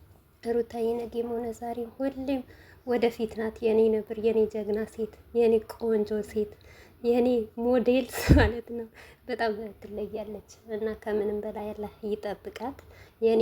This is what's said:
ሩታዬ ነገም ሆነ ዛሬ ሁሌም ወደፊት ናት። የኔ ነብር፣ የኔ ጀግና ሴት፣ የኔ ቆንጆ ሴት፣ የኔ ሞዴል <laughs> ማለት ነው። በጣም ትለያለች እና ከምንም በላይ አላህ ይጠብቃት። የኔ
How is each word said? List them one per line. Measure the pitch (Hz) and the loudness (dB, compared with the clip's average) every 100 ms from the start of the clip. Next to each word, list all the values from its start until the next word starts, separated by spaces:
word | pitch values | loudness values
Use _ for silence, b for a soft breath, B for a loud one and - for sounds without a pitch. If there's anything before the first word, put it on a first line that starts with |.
| - - _ _ | -20 -20 _ _
ሩታዬ | 233 233 233 240 226 233 | -2 -2 -2 -2 -2 -2
ነገም | 233 233 233 | -4 -6 -4
ሆነ | 233 240 | -4 -6
ዛሬ | 226 233 240 233 | -8 -8 -8 -8
ሁሌም | - 269 262 262 269 - B B B - | -4 -6 -4 -4 -4 -4 B B B -2
ወደፊት | 240 233 233 220 214 | 2 2 0 -6 -4
ናት። | 220 220 | -6 -2
የኔ | 226 220 226 | 2 6 6
ነብር፣ | 220 202 220 | 4 -2 -2
የኔ | 220 220 214 | 2 2 2
ጀግና | 220 208 214 220 | 0 -2 -2 -4
ሴት፣ | - 214 - - | -6 -8 -8 -4
የኔ | 233 233 226 220 | 2 4 4 0
ቆንጆ | - 226 220 208 214 208 | -6 0 0 0 -2 -4
ሴት፣ | 220 208 - B B B B | -4 -4 -8 B B B B
የኔ | 240 247 247 240 214 - | 2 4 4 2 0 -4
ሞዴል | 240 254 233 254 254 | 2 4 4 2 0
<laughs> | - - - | -4 6 6
ማለት | 214 233 - | 6 0 -8
ነው። | 233 226 B B B | -12 -12 B B B
በጣም | - 233 226 214 220 196 | -10 -2 -2 -2 -8 -14
ትለያለች | 214 208 202 214 208 202 - - 226 | -12 -10 -8 -8 -10 -14 -16 -20 -10
እና | 214 220 214 | -4 -4 -4
ከምንም | - 208 208 208 | -4 -2 0 -2
በላይ | 214 208 208 | -6 -8 -8
አላህ | 214 208 - | -8 -10 -8
ይጠብቃት። | 214 208 208 185 202 - 233 277 - B B _ | -6 -4 -4 -8 -12 -10 -10 -10 -18 B B _
የኔ | 226 226 | 2 6